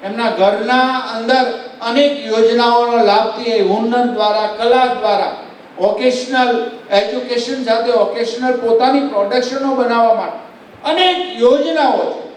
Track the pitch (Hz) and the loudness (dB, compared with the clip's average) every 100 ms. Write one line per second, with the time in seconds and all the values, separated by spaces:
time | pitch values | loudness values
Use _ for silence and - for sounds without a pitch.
0 | 196 220 226 175 196 202 226 254 254 254 | -8 -4 -2 2 2 2 0 2 2 -2
1 | - 226 233 262 247 - - - 233 247 | -6 -6 0 2 2 -2 -12 -10 -2 2
2 | 285 285 226 220 226 240 240 240 240 240 | 2 0 -4 2 4 4 4 4 2 2
3 | 208 214 226 233 233 220 185 208 233 247 | 4 4 0 -4 -2 0 2 0 0 0
4 | 247 214 214 214 214 - 233 254 247 - | 0 0 0 0 -2 -2 2 2 2 0
5 | 214 196 185 - - - - - 190 208 | 0 0 -2 -6 -16 -20 -20 -2 -2 0
6 | 254 247 - 262 247 233 226 - - 202 | 0 0 -2 0 0 0 -4 -10 -2 0
7 | 202 247 247 240 240 269 233 226 233 233 | 0 -6 -4 -4 -4 -6 -2 -2 0 0
8 | 202 233 233 233 254 247 240 226 254 277 | 0 -2 -4 -4 -2 -2 0 2 4 2
9 | 277 208 202 247 247 269 269 254 233 233 | 0 -2 0 0 -2 -2 -2 -2 0 2
10 | 226 226 - - - - - - 285 339 | 2 2 -2 -10 -16 -20 -20 -10 -4 0
11 | 370 359 - 226 240 285 311 320 277 - | 2 0 -6 2 4 4 2 0 0 0
12 | - - - | -4 -6 -12